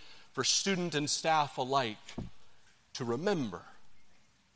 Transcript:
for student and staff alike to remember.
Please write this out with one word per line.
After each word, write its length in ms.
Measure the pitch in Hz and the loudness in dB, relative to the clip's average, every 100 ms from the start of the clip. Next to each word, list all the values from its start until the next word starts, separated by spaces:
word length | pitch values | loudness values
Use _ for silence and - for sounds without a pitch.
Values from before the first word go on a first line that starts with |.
| - - - | -12 -18 -12
for 140 | - 127 | -2 2
student 500 | - 196 185 175 151 | 4 4 2 2 0
and 140 | 147 | 2
staff 480 | - 165 160 143 - | 2 4 4 4 0
alike 400 | 127 139 120 107 - - - - - - - - _ | 2 2 2 -2 -10 -8 -8 -8 -14 -18 -20 -20 _
to 100 | - | -4
remember. 600 | 120 117 185 190 120 85 - - - - - - - _ _ | 0 2 2 2 0 -4 -12 -16 -14 -14 -16 -20 -20 _ _